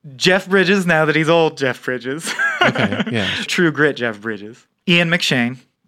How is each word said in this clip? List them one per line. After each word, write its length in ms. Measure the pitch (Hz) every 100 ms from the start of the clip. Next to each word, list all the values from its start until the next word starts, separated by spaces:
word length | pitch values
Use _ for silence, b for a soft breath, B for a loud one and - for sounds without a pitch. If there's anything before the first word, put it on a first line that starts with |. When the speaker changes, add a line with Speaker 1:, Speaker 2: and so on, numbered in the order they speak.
| 151
Speaker 1:
Jeff 340 | 135 185 185 185
Bridges, 360 | 196 180 202
now 200 | 175 160
that 100 | 156
he's 140 | 151 156
old 280 | 165 160 147
Jeff 260 | 135 120
Bridges. 500 | - 127 123 147 - -
<laughs> 40 | - -
Speaker 2:
Okay, 420 | 349 - 98 - 220
yeah. 180 | 117 95 95
Speaker 1:
True 280 | 220 - 170
Grit 240 | 139 147
Jeff 240 | 123 120 104
Bridges. 460 | 110 104 104 123 _ _ -
Ian 200 | 175 170
McShane, 480 | 175 - 131 120 131 _ _